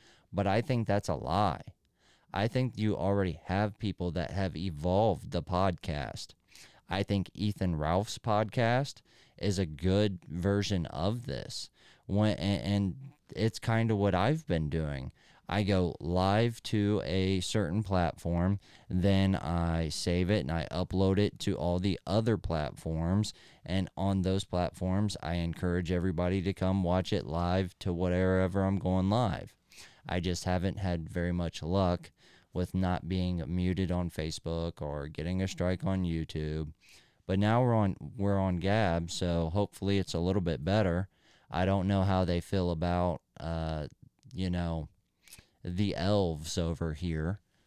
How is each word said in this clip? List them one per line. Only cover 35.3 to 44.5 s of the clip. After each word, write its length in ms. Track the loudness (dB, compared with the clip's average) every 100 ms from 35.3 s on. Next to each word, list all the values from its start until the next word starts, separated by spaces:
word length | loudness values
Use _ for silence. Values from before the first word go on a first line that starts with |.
| -2
a 60 | -2
strike 360 | 0 0 0
on 200 | 0 0
YouTube. 680 | 0 -2 -4 -4 -4 -4 -6 -10 _ -20 _ _ -2
But 120 | 2
now 240 | 4 4
we're 120 | 4
on, 220 | 4 2 0 -8 -2
we're 220 | 0 2
on 180 | 2 0
Gab, 540 | 2 2 2 2 -2
so 400 | -2 0 0 0
hopefully 460 | 0 -2 -2 0 0
it's 160 | 0
a 60 | 0
little 200 | 0 2
bit 240 | 0 -2
better. 440 | 0 2 2 0 -2 _ _ _ _
I 160 | 0 2
don't 200 | 2 2
know 160 | 2
how 220 | 4 2
they 160 | 2 0
feel 300 | 0 0 0
about, 500 | 0 0 2 0 -2 -8 -10
uh, 500 | -6 -4 -4 -4 -6 -12 -20 _ -12
you 160 | -4
know, 400 | -2